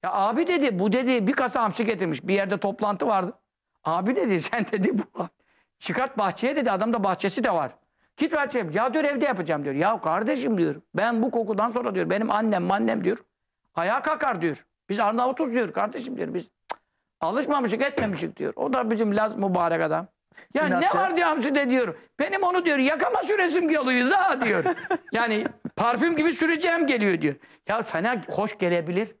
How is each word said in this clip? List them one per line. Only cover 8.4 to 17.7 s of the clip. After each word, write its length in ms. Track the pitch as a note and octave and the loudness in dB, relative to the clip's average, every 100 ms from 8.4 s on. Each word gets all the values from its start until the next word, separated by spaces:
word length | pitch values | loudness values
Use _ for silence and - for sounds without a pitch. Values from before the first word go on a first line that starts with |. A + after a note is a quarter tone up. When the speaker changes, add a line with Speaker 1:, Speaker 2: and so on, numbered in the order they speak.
| C#4+ C4 F#3 | 0 -2 -2
Speaker 1:
"Ya," 200 | D#3 B3 | 0 0
diyor, 100 | C#4 | 2
"evde 220 | D4 C#4 C#4 | 0 2 0
yapacağım," 380 | G#3+ E3 D3+ | 0 -2 -2
diyor. 120 | C#3+ C#3 | -2 0
"Ya 260 | F3 A3 | 0 0
kardeşim," 560 | E3+ E3+ G#3+ C#4 C4 G#3+ | 0 0 0 -2 0 0
diyor, 180 | E3 C#3+ - - | 0 -2 -8 -2
"ben 260 | G#3+ A#3 | 0 2
bu 100 | B3 | 0
kokudan 380 | A#3 G#3+ G3+ A3+ | 0 -2 0 0
sonra," 240 | A#3 A#3+ F#3+ | 0 -2 -2
diyor, 140 | E3 | 0
"benim 220 | F#3+ A3 | 0 0
annem 400 | G#3 A3+ G3 F3 | 0 2 0 2
annem," 320 | G3 A3+ A3 | 0 2 0
diyor, 140 | F3+ A3 - _ _ _ _ - | 0 -2 -6 _ _ _ _ -4
"ayağa 260 | F3 A#3+ | 0 0
kalkar," 400 | D4+ D4+ D4 G#3 | 0 0 0 0
diyor. 240 | E3 C#3 - _ _ | -2 -4 -10 _ _
"Biz 100 | G3+ | 0
Arnavutuz," 540 | G#3 A3+ B3 C4 D#4 | 0 2 0 0 0
diyor, 200 | A#3 G#3+ | 0 -2
"kardeşim," 440 | - G#3 - B3+ C4 | -2 -4 -4 -10 -6
diyor, 160 | E3 | -6
"biz 100 | F3 | -6
cık, 360 | - _ _ - _ _ _ _ | -8 _ _ -14 _ _ _ _
alışmamışık, 600 | D#3+ A3 C#4+ C#4+ A#3+ | -4 -2 0 0 0